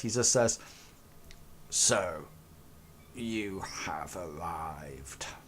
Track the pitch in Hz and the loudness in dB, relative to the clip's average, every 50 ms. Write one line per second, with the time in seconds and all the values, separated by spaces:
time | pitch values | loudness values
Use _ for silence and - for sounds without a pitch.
0 | - 120 107 123 117 - - 131 117 113 - - - - - - - - - - | -2 0 2 4 6 6 8 8 6 6 4 2 -4 -16 -18 -20 -20 -20 -20 -20
1 | - - - - - - - - - - - - - - - - - - 123 107 | -20 -20 -20 -20 -18 -18 -18 -18 -18 -18 -18 -18 -16 -4 0 4 6 6 6 4
2 | 95 90 82 78 71 - - - - - - - - - - - - - - - | 4 0 -2 -6 -8 -12 -16 -20 -20 -20 -20 -20 -20 -20 -20 -20 -20 -20 -20 -20
3 | - - - 123 120 117 113 110 107 101 95 95 - - - - - - 78 76 | -20 -16 -12 -8 -6 -2 -2 -2 -2 -2 -4 -6 -6 -6 -8 -6 -6 -4 -4 -4
4 | 76 76 - 98 90 82 76 76 85 85 82 80 80 80 78 73 76 73 69 65 | -6 -6 -8 -8 -8 -8 -8 -6 -6 -6 -4 -4 -6 -6 -8 -8 -10 -12 -12 -12
5 | 67 - - - - - - - - | -12 -14 -12 -10 -10 -10 -10 -14 -16